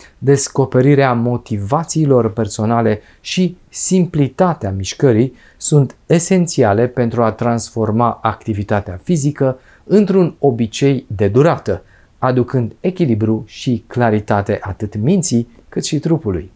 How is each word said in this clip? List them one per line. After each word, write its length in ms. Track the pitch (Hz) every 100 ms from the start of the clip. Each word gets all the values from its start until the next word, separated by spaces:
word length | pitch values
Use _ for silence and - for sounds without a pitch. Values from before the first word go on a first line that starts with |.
| - -
descoperirea 960 | 123 139 - - 131 127 131 139 135
motivațiilor 1200 | 117 120 120 - 107 98 151 160 156 147 127 110
personale 680 | 104 107 - 107 117 110 107 - _
și 360 | - - 180 180 _
simplitatea 1000 | - - 185 170 147 135 - 185 156 101
mișcării 640 | 95 95 - 139 110 131 - - _
sunt 380 | - 151 127 - -
esențiale 840 | 165 - 190 170 - 110 101 123
pentru 360 | 127 117 113
a 80 | 113
transforma 880 | 104 117 117 - 117 110 110 117 -
activitatea 760 | 113 101 - 104 101 104 95 90
fizică 560 | - 170 139 147 135 131 _ _
într-un 520 | - 202 196 190 170 -
obicei 680 | 143 117 113 - 139 135 -
de 200 | 101 101
durată, 560 | 113 160 143 - 90 - - _ -
aducând 580 | 127 127 120 131 113 -
echilibru 640 | 185 185 160 107 110 110 -
și 380 | - - 117 -
claritate 720 | 120 117 107 104 104 98 101
atât 340 | 98 92 104 107
minții 520 | 120 196 - 117 117 _ _
cât 160 | - -
și 140 | 151
trupului. 520 | 160 160 107 87 92